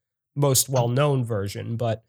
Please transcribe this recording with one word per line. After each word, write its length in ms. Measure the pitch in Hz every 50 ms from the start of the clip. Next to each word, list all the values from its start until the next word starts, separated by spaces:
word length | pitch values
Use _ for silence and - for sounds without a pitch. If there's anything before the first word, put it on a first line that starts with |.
| _ _ _ _ _ _ -
most 360 | 143 143 143 131 120 - -
well-known 520 | 135 127 120 120 120 131 147 147 139 131 120
version. 520 | 113 117 101 98 101 - 110 104 110 117
But 260 | 110 120 113 110 - _